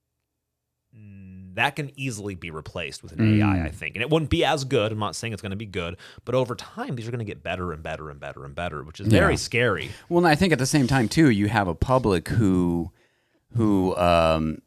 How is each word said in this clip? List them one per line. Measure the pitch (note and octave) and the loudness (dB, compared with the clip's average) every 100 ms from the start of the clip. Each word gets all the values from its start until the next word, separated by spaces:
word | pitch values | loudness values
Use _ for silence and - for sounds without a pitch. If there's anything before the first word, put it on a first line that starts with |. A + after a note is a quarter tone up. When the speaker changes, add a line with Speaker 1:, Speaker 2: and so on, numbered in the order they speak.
| _ _ _ _ _ _ _ _ _ A2 | _ _ _ _ _ _ _ _ _ -20
Speaker 1:
Mm, | G#2 G2 F#2+ F#2 F#2 F#2 | -20 -20 -18 -18 -10 0
that | C3+ D3 | 0 0
can | C#3 - | -8 -6
easily | C3+ G#2+ G2+ F#2 | -6 -6 -8 -8
be | E2+ | -10
replaced | D#2 D2+ F#2 D2+ - | -10 -10 -8 -8 -10
with | - | -10
an | - A2 G#2+ | 0 4 4
A | |
I, | C#2 F2+ C#2+ | 4 2 -2
I | |
Speaker 2:
Mm. | - | -6
Speaker 1:
think, | D#2+ F#2+ | -8 -6
and | |
it | B2+ | 0
wouldn't | D#3+ D3 | 0 2
be | E3 C#3 | 2 2
as | D3+ | 2
good. | C3 C3 G#2+ | 0 0 0
I'm | G#2+ | -2
not | G#2 - | -4 -4
saying | A2+ | -8
it's | G#2 | -8
gonna | G#2 G2 | -8 -8
be | A2 | -8
good, | F#2+ E2+ F2 - - - | -6 -6 -8 -16 -18 -4
but | B2+ | -2
over | A#2+ B2 | 0 -4
time | - - C4 B2 | -10 -10 -8 -6
these | A2 | -6
are | |
gonna | A#2+ | -6
get | G#2 C#2 | -8 -8
better | E2+ F2+ F2 | -8 -6 -6
and | D#2 | -6
better | D#2+ D#2 D#2 | -8 -10 -10
and | C#2+ | -12
better | C#2+ - C#2 | -14 -14 -14
and | |
better, | C#2+ F2 D2+ | -8 -8 -8
which | C#2+ - | -12 -6
is | G#2 | 2
Speaker 2:
Yeah. | C3+ | 4
Speaker 1:
very | F#3+ - | 4 2
scary. | - A#2 A#2+ F2 C2+ - - | -2 0 0 0 -4 -12 -2
Speaker 2:
Well, | E3+ | 4
and | F3 | 4
I | D3+ | 4
think | F#3+ | 4
at | C3+ | 2
the | C3 | 2
same | D3+ B2 | 2 4
time | C3+ G#2+ | 2 2
too, | D#3 D#3 | 4 4
you | G2+ G#2 | 6 2
have | A2+ F#2+ | 2 0
a | D#2+ | 0
public | - C3 A#2 F2+ - | 2 2 2 0 0
who, | A2+ G#2 F2+ F2 E2+ E2 - _ _ _ _ _ A#2 | 2 4 4 2 0 -4 -10 _ _ _ _ _ -2
who, | A2 G2 F#2 F2 | 2 2 2 2
um, | F2 E2+ D#2+ D#2+ D#2 D2+ | 4 4 4 2 0 -4